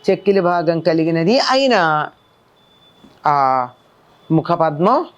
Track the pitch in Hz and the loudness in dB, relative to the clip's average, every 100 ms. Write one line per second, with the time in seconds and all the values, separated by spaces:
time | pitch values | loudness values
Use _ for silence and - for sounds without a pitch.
0 | - 190 202 196 175 175 160 165 170 160 | -2 -2 0 0 0 0 -2 -2 0 0
1 | 160 165 165 262 - 262 269 220 165 151 | 0 0 0 0 0 0 2 2 2 0
2 | 147 _ _ _ _ _ _ _ _ _ | -4 _ _ _ _ _ _ _ _ _
3 | - _ 151 143 135 131 123 - _ _ | -20 _ -2 0 0 0 -4 -12 _ _
4 | _ _ _ 160 - 170 160 147 185 277 | _ _ _ -2 0 0 0 0 0 0
5 | 339 | -2